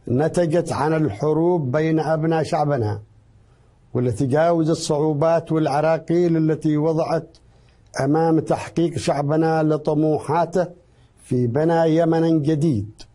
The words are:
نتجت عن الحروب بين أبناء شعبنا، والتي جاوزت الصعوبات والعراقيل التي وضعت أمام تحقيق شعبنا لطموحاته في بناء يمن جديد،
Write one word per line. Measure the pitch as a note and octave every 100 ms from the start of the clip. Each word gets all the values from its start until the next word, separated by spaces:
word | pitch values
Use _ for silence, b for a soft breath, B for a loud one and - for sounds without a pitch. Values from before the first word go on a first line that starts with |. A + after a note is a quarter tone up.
| -
نتجت | B2 D#3+ E3+ E3+ E3+ E3
عن | A#2 D3
الحروب | D#3+ D3+ G2+ D3+ D#3 E3+ F3+ C3
بين | D#3 D#3+ D#3+
أبناء | D3+ D#3+ E3 E3+
شعبنا، | G#3 D#3+ D3 C#3 G#2+ G#2 - _ _ _ b b b b _
والتي | B2 B2 A#2 C#3
جاوزت | D3 E3+ E3+ D#3+
الصعوبات | E3 - D3+ D#3 D3 D#3+ E3 E3
والعراقيل | D#3+ D#3 C#3 D#3 D#3+ D#3+ E3+ F3 D#3+
التي | D#3 D3+ D#3 D3+
وضعت | D#3 D#3+ D#3+ D#3+ D#3+ - b b b b b -
أمام | C3+ D#3 E3 D#3+
تحقيق | - D#3 - - E3 D#3
شعبنا | - C#3+ C#3+ D#3+ D#3+ D#3+
لطموحاته | D#3 D3+ D3+ D3+ D#3 D3 - E3 E3 F#3 E3+ b b b b _
في | - B2+ A#2+
بناء | B2+ D#3+ E3 E3
يمن | D#3+ E3 E3 E3 D#3+
جديد، | C#3+ D#3 E3 A2 G2+ - -